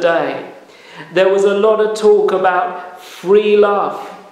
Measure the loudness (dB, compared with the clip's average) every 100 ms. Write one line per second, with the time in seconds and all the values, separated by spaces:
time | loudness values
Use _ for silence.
0 | 0 -2 -4 -8 -14 -20 -20 -20 -20 -20
1 | -6 0 2 2 0 2 2 2 -2 0
2 | 2 4 2 0 0 0 -4 -8 -16 -20
3 | -20 -10 2 2 4 2 2 0 -4 -8
4 | -14 -18 -20